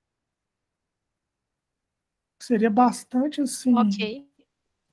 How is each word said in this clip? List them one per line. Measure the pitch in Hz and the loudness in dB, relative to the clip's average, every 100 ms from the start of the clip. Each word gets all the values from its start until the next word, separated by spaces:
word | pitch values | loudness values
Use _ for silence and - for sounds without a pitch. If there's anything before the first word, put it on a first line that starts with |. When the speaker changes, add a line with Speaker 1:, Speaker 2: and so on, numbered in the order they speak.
| _ _ _ _ _ _ _ _ _ _ _ _ _ _ _ _ _ _ _ _ _ _ _ _ | _ _ _ _ _ _ _ _ _ _ _ _ _ _ _ _ _ _ _ _ _ _ _ _
Speaker 1:
Seria | - 240 220 | -4 0 2
bastante, | 208 247 240 - 254 294 294 | 4 2 0 -4 -2 -2 -2
assim, | 262 - 254 240 | -6 -2 2 2
Speaker 2:
Ok. | 214 196 214 262 - _ _ _ _ _ _ | 2 0 -6 -8 -16 _ _ _ _ _ _